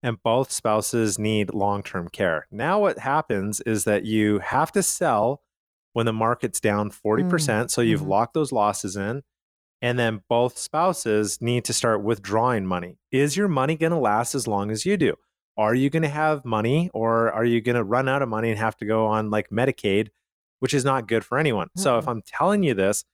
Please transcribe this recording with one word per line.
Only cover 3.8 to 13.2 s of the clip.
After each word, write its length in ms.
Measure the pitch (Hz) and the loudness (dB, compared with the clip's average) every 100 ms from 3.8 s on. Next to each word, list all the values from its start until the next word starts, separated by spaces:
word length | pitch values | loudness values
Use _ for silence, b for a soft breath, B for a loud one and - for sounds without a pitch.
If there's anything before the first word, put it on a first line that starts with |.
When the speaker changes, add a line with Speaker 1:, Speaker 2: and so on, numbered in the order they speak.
Speaker 1:
that 220 | 110 104 110 | 2 0 2
you 340 | 110 107 104 | 2 2 0
have 320 | - 131 160 | 0 0 0
to 100 | 208 | 0
sell 580 | 180 - 170 110 113 139 _ _ _ _ _ | -2 -2 0 2 0 -2 _ _ _ _ _
when 120 | - 113 | -2 -2
the 80 | |
market's 460 | 110 113 120 117 - | 0 0 0 -4 -2
down 280 | 110 104 104 | 0 0 -2
forty 320 | - 104 110 | -4 0 0
percent, 440 | 185 175 147 107 117 | 2 0 0 0 0
Speaker 2:
Mm. 20 | |
Speaker 1:
so 100 | - | 0
you've 200 | 117 107 | 2 2
Speaker 2:
Mm-hmm. 80 | 76 | 2
Speaker 1:
locked 220 | 98 117 | 0 0
those 180 | 165 143 | -2 -2
losses 420 | 123 104 101 101 98 | 2 0 0 -6 -6
in, 280 | 98 131 - _ _ _ _ _ | -6 -6 -10 _ _ _ _ _
and 180 | 123 123 | -2 0
then 220 | 117 107 _ | 0 -2 _
both 280 | 117 123 - | 0 0 -2
spouses 840 | - 151 180 170 117 107 104 - | -6 0 0 0 0 0 0 -2
need 240 | 117 120 - | -2 -2 -2
to 80 | |
start 280 | 117 120 110 | 0 0 0
withdrawing 640 | 104 110 98 107 120 117 95 | 0 -4 0 0 2 0 -2
money. 320 | 90 87 - _ | -4 -6 -14 _
Is 240 | 135 | 0